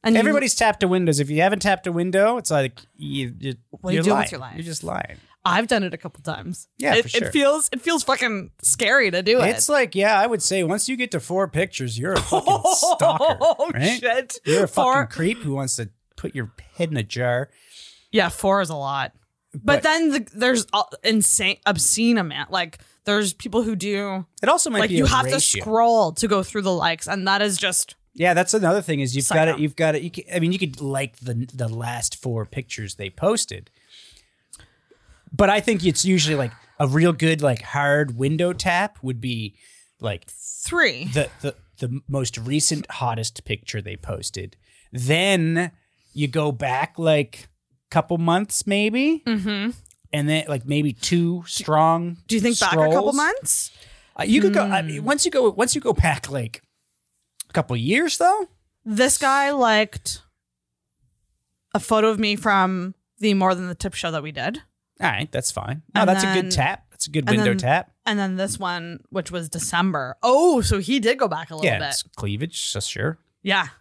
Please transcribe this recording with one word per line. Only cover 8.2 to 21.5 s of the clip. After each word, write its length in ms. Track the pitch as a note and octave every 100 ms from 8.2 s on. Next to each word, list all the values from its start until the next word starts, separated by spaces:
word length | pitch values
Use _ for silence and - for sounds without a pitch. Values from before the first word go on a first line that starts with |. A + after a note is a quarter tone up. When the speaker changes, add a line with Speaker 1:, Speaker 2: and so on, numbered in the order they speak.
| B3+ G3+ E3+ _
Speaker 1:
scary 480 | - - G#3+ C4+ A3
to 140 | F3
do 180 | F#3+ B3
it. 60 | G3+
Speaker 2:
It's 180 | - -
like, 280 | D4 A3 F#3
yeah, 240 | G3+ G#3
I 80 | A3+
would 160 | A3
say 200 | - G3
once 240 | E3 G3+ -
you 80 | B3+
get 140 | B3
to 80 | E3
four 280 | - F3+ F#3+
pictures, 500 | D3+ F#3+ - B2+ A2+
you're 160 | D#3
a 80 | F#3
Speaker 1:
<laughs> 0 |
Speaker 2:
fucking 400 | - F#4 - G4 F4+
stalker, 720 | F4+ F4 E4+ D#4+ D#4+ D#4 -
Speaker 1:
Oh, 300 | D#4 - D#4
Speaker 2:
right? 260 | B2 D#3+ A#3+
Speaker 1:
shit. 380 | A#3+ B3 C4 - -
Speaker 2:
You're 200 | D#3+ F#3+
a 20 |
fucking 160 | - B3+
Speaker 1:
Four 160 | C4 A2+
Speaker 2:
creep 320 | - E3 A#3
who 140 | D3+ C#3
wants 200 | C3 -
to 120 | A2 _ _ -
put 180 | - C3+
your 160 | A2 - - -
head 160 | E3+
in 60 | C#3+
a 60 |
jar. 460 | G2+ B2 B2 B2 C#3 _ _ - - - _
Speaker 1:
Yeah, 180 | G#3+ F3
four 320 | - G3 G3
is 80 | E3+
a 60 | D3+
lot. 360 | C#3 C#3 C3 _ _ _ _
But 100 | C#3 G#3
Speaker 2:
But 180 | C#4+
Speaker 1:
then 260 | D#4 D#4+ D#4+
the, 160 | C#4 G#3 G#3
there's 320 | B3 B3 -
a, 100 | G3+ - -
insane, 540 | - A3 - - F#3+